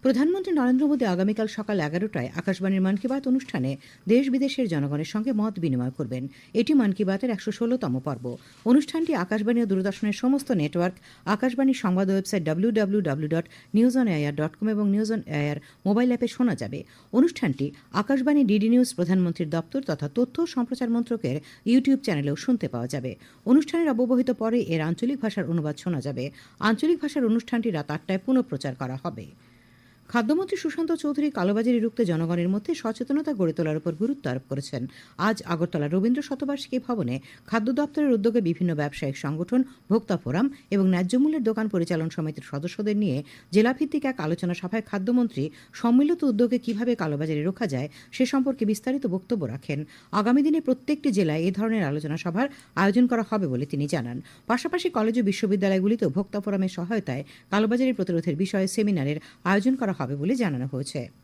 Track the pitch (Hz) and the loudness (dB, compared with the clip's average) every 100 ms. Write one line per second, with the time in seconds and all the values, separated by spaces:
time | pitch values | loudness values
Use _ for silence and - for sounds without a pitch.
0 | 262 247 302 381 381 311 247 254 294 285 | 2 2 2 0 0 2 4 4 4 2
1 | 233 175 190 214 220 220 214 202 151 165 | 0 2 0 0 -2 -4 -4 -2 0 -2
2 | 214 170 123 156 175 185 190 190 185 196 | -4 -4 -6 -6 -4 -2 0 2 2 0
3 | 240 269 269 262 254 165 131 139 - - | -2 -4 0 -2 0 -4 -4 -4 -10 -14
4 | - 233 269 254 269 277 233 160 139 147 | 2 4 4 0 0 0 -2 0 0 -2
5 | 156 214 220 214 214 208 165 127 127 127 | -4 -4 -2 0 -2 -2 -2 0 -2 -4
6 | 131 127 135 - - 220 240 294 214 185 | -6 -6 -8 -12 -4 0 4 4 4 2
7 | 196 196 254 208 - 202 233 254 160 127 | 0 0 -2 -4 -6 -4 -2 0 0 -2
8 | 131 127 123 120 - - 220 262 285 320 | -2 -6 -8 -12 -16 -6 4 4 4 -2
9 | 330 269 180 220 214 240 226 190 190 185 | 0 0 0 0 2 2 2 0 0 -2
10 | 208 202 254 277 277 208 147 175 175 185 | -2 0 2 0 2 0 0 0 -2 -2
11 | - - - 208 254 247 269 254 202 185 | -20 -12 -2 0 0 2 2 2 0 0
12 | 190 190 190 202 156 156 220 220 202 208 | 2 0 0 -2 0 0 2 2 2 0
13 | 165 139 151 160 - - - 208 247 254 | 0 -2 0 -2 -4 -14 -2 4 4 4
14 | 233 160 147 143 151 - 214 214 208 196 | 2 2 0 -2 -4 -2 -2 0 2 2
15 | 220 220 - 151 147 147 - - 190 208 | 0 -2 -2 -2 -2 -4 -10 -6 0 2
16 | 247 247 233 - 247 156 104 135 - - | 2 2 -2 0 0 0 -4 -8 -12 -20
17 | - 233 339 - 156 135 139 - - - | -2 4 4 2 -2 -2 -4 -6 -6 -4
18 | 208 269 262 294 240 208 220 247 247 - | 0 0 4 4 4 4 4 4 4 0
19 | 170 190 175 165 160 165 160 269 269 151 | 0 2 2 0 -2 -2 -4 -6 -4 -4
20 | 147 180 247 247 339 - 240 254 240 233 | -2 -2 -2 0 -2 -2 -4 -2 -2 0
21 | 233 226 135 139 - - - 247 269 269 | 0 -2 -2 -4 -6 -8 2 4 4 2
22 | - 156 139 143 - 247 139 120 120 143 | 2 0 0 -2 0 0 0 -4 -4 -6
23 | 127 101 - - - 269 302 330 320 233 | -8 -10 -18 -12 4 4 4 0 0 2
24 | 247 247 254 247 220 240 - 165 156 170 | 2 2 2 0 0 0 0 0 0 0
25 | 240 277 220 208 160 170 151 147 - 160 | -2 -2 -4 -2 -2 -2 -2 -4 -4 -4
26 | 131 127 135 - - _ 214 220 311 339 | -4 -6 -8 -10 -20 _ 0 2 2 2
27 | 294 294 233 226 - 233 233 165 143 151 | 0 0 2 2 0 -2 -2 -4 -4 -6
28 | - 190 220 262 247 139 143 127 127 131 | -2 -4 2 0 2 -4 -6 -6 -6 -6
29 | 139 107 78 - - - _ - - _ | -8 -8 -14 -18 -20 -20 _ -20 -20 _
30 | _ 240 226 311 381 381 320 302 320 330 | _ -2 0 0 0 -4 -4 -4 -2 -2
31 | 294 285 294 254 180 208 233 240 226 220 | -2 -2 -2 0 0 2 2 2 0 0
32 | 214 160 165 175 175 196 208 320 226 220 | 0 0 0 0 0 -2 -2 -4 -4 -6
33 | 247 277 311 240 170 160 156 156 175 156 | -2 -2 -2 0 0 0 -2 -2 -4 -2
34 | 220 277 143 127 - 139 135 131 127 - | -2 -2 -4 -6 -6 -8 -6 -8 -8 -12
35 | - - 190 226 - 170 170 160 147 180 | -20 -2 -2 -2 -4 -2 -2 0 0 2
36 | 214 247 285 269 269 277 - 254 254 233 | 2 0 -2 -6 -4 -6 -4 -6 -4 -4
37 | 131 131 - - - 226 220 254 294 302 | -2 -4 -8 -20 -4 -2 0 0 -2 0
38 | 294 233 214 240 180 170 180 151 143 - | 2 4 2 2 0 0 0 0 -4 -4
39 | 139 135 143 156 175 247 262 - _ 220 | -6 -6 -6 -4 0 0 0 -6 _ 0
40 | 220 185 - 151 269 277 - 196 185 180 | 0 -4 -2 0 0 -2 -2 2 4 2
41 | 180 254 294 311 220 220 220 202 165 165 | 2 2 2 2 0 0 -2 -2 0 -2
42 | 160 - 156 151 - 143 170 - 214 208 | -2 -4 -6 -6 -8 -8 -8 -4 -2 0
43 | 208 131 147 - - 190 226 262 302 302 | 0 -2 -4 -18 0 4 4 2 -2 -2
44 | 269 254 156 170 180 175 180 220 220 202 | -2 -4 -4 -2 -2 -4 -4 -6 -4 -4
45 | 190 247 233 - 147 - - - 233 247 | 0 2 2 -2 -6 -6 -20 -4 4 4
46 | 294 349 285 214 240 247 247 208 240 233 | 4 2 0 2 2 2 -2 -2 0 0
47 | 160 147 156 151 160 190 214 135 147 - | 0 -2 -2 -2 -2 -2 -4 -4 -6 -10
48 | - - 254 269 269 269 214 214 - 262 | -18 -2 0 2 0 0 0 0 -2 -2
49 | 240 185 - 226 135 123 - 147 151 - | -2 -4 -4 -4 -4 -8 -6 -6 -6 -14
50 | - 202 214 262 294 311 302 262 - 302 | -4 0 2 4 4 2 0 -2 -2 -2
51 | 285 196 165 156 175 185 220 220 151 147 | 0 2 2 2 0 0 0 0 0 -2
52 | 147 156 175 170 277 - - - 190 208 | -4 -4 -4 -2 -2 -4 -10 2 4 4
53 | 247 240 214 214 170 127 143 143 143 156 | 4 2 0 -2 0 -2 -2 -2 -2 -2
54 | 120 123 - - - 240 349 359 349 262 | -4 -8 -12 -20 -2 0 0 -2 -2 0
55 | 220 233 202 190 214 202 196 190 190 226 | 0 2 0 0 0 2 2 2 2 2
56 | 180 143 196 208 202 196 185 180 170 220 | 0 0 -4 -4 -2 -2 -2 -4 -4 -4
57 | 165 131 147 - - 202 214 240 262 233 | -4 -8 -8 -18 -2 0 2 2 0 0
58 | 185 170 170 143 185 202 190 - 208 185 | 0 0 0 -2 0 0 0 0 2 2
59 | 139 151 - - 175 196 220 262 226 175 | 0 -4 -8 -8 0 2 2 0 -2 -2
60 | 127 139 156 254 214 131 131 131 143 143 | -4 -2 -2 0 0 -2 -4 -6 -6 -8
61 | 120 _ | -10 _